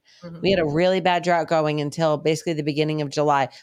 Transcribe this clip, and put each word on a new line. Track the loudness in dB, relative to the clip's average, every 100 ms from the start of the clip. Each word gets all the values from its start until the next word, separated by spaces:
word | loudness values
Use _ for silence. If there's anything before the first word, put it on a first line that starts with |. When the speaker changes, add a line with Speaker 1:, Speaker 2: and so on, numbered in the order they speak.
| _ _
Speaker 1:
Mm-hmm. | -18 -4
Speaker 2:
We | 0
had | 0
a | 0
really | 2 2 2
bad | 2 0
drought | 2 0 2
going | 0 0 -2
until | -4 0 0 2
basically | 0 -2 -2
the | -4
beginning | -2 0 0 -2
of | -4
July. | 0 2 2 0 -6